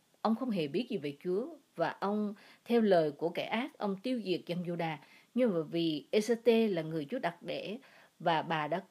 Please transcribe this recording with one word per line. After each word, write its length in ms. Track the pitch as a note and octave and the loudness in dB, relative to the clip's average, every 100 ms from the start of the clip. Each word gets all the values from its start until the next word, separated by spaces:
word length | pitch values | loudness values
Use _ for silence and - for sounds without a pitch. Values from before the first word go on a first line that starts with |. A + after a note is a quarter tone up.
| _ _ | _ _
ông 140 | G#3+ A3 | -2 0
không 140 | C4 | 0
hề 180 | G3 D3+ | -2 0
biết 200 | E3+ B3 | -2 -4
gì 80 | C3+ | -4
về 200 | D3 C#3+ | -6 -6
Chúa, 320 | F3+ F#3 C4+ D#4+ _ - | -2 -2 -4 -10 _ -4
và 140 | D#3+ - | -4 -2
ông 340 | G3 G#3+ G#3 G#3+ - - - | -2 0 -2 -6 -18 -14 0
theo 160 | A#3 | 2
lời 300 | A3 F3 D#3 | 6 6 4
của 180 | C#3+ E3 | 0 -4
kẻ 160 | F3+ - | -2 -4
ác, 320 | G#3+ C4+ - | -4 -4 -6
ông 200 | G#3 G3 | -4 -4
tiêu 240 | B3+ B3+ F#3+ | -4 -4 -2
diệt 160 | E3 - | -4 -4
dân 180 | E3+ | -6
Juda. 340 | F3 E3+ E3 D3+ - - _ | -4 -4 -4 -6 -12 -20 _
Nhưng 200 | A#3 B3 | 2 2
mà 80 | E3+ | 2
vì 460 | D#3 E3+ E3 D3+ - | 0 0 0 -2 0
Esete 560 | G#3+ G#3+ A3+ A#3+ A3+ A3 | 0 2 2 4 6 4
là 140 | E3+ | 0
người 260 | D#3+ D#3+ C#3+ | -2 -4 -4
Chúa 100 | B3+ | -4
đặt 240 | E3+ E3 | -4 -6
để, 360 | E3 D3 - A3+ - - - - | -8 -8 -8 -10 -14 -20 -20 -4
và 220 | E3 D#3+ | 2 2
bà 260 | D3 D#3+ D3+ | 2 -2 0
đã 160 | E3+ F#3+ | -4 -4